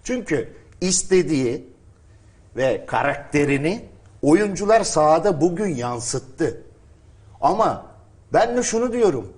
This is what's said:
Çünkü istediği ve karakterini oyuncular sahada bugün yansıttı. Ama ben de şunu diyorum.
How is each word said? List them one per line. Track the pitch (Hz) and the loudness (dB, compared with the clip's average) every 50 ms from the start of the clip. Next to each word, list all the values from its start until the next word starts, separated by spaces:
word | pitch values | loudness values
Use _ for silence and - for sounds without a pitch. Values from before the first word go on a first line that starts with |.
| _ | _
Çünkü | - 254 240 208 - 160 131 95 - - - - - - - | -6 -6 -6 -4 -4 -4 -4 -4 -6 -14 -20 -20 -20 -10 -6
istediği | 180 185 185 - - - 190 185 170 143 160 135 131 117 120 - - - - _ - - - _ _ - - - _ - _ - _ - - | -4 -2 -2 -2 0 2 2 2 2 2 0 0 0 -2 -4 -4 -10 -16 -20 _ -20 -20 -20 _ _ -20 -20 -20 _ -20 _ -20 _ -14 -6
ve | 117 131 131 113 - - | -2 0 0 0 -2 -4
karakterini | - - 113 127 143 135 - - - - 147 147 143 139 139 143 160 202 240 - - - - - - - - | -4 -2 -2 0 -2 -2 -4 -8 -2 0 0 2 2 0 0 0 -2 -4 -4 -8 -16 -20 -20 -20 -20 -14 -2
oyuncular | - 139 156 185 214 208 190 170 208 202 220 226 - | 2 4 4 4 4 0 -2 -4 2 2 4 4 2
sahada | - - 160 151 151 156 170 165 208 180 139 | 2 0 2 4 4 4 4 2 0 2 2
bugün | 151 185 170 175 214 196 156 | 0 0 0 0 -2 -4 -2
yansıttı. | 123 120 120 123 117 117 - - 131 - - - - 170 127 - - - - - _ _ - - _ _ - - - - - - - | -4 -4 -6 -6 -6 -6 -6 -6 -6 -8 -10 -6 -4 -4 -4 -4 -8 -16 -20 -20 _ _ -20 -20 _ _ -20 -20 -20 -20 -20 -10 -2
Ama | - 147 190 214 220 165 113 - - - - - - - - - - _ - | 0 0 2 2 0 0 0 -4 -10 -18 -20 -20 -20 -20 -20 -20 -14 _ 2
ben | 165 214 233 240 | 2 2 2 0
de | 247 233 | -2 -2
şunu | - 214 226 240 247 220 | -2 -2 -2 -2 -2 0
diyorum. | 247 226 190 147 123 98 95 - | 2 2 2 0 -2 -8 -10 -18